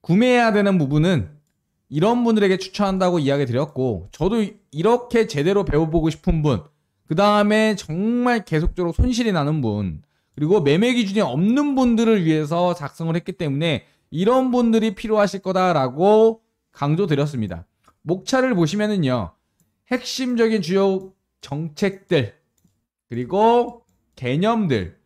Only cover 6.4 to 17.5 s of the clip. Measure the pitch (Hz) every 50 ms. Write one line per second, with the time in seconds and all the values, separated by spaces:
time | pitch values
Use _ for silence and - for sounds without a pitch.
6.4 | 147 151 127 92 - - _ _ _ _ _ _ _ _ 160 160 202 208 208 208
7.4 | 208 208 214 220 220 220 214 - - - 151 175 202 226 240 247 240 247 240 226
8.4 | - - 160 151 165 170 - - 180 170 165 - 240 254 247 226 247 220 190 165
9.4 | 139 143 156 156 127 110 104 104 101 92 78 76 _ _ _ _ _ _ _ -
10.4 | 147 156 196 208 151 139 143 175 226 247 247 240 226 190 190 214 196 135 120 147
11.4 | 180 214 240 285 294 294 269 262 254 247 233 220 233 220 - - 170 160 156 156
12.4 | 156 143 165 170 180 180 175 170 147 135 _ - 165 165 160 175 - - 180 _
13.4 | 175 147 135 143 165 170 143 113 - _ _ _ _ _ - 156 185 220 254 262
14.4 | 262 254 240 247 240 233 226 226 220 226 - - - 214 214 214 202 196 - 190
15.4 | _ 190 185 185 185 185 170 147 131 127 123 147 180 202 214 220 220 226 226 226
16.4 | _ _ _ _ _ _ _ - 147 143 156 170 208 170 156 135 143 147 147 123
17.4 | 107 92